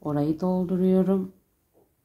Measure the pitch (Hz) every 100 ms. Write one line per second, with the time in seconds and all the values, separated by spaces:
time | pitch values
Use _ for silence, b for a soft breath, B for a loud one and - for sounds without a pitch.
0 | 156 147 147 160 185 185 180 185 185 185
1 | 185 190 190 - _ _ _ _ _ _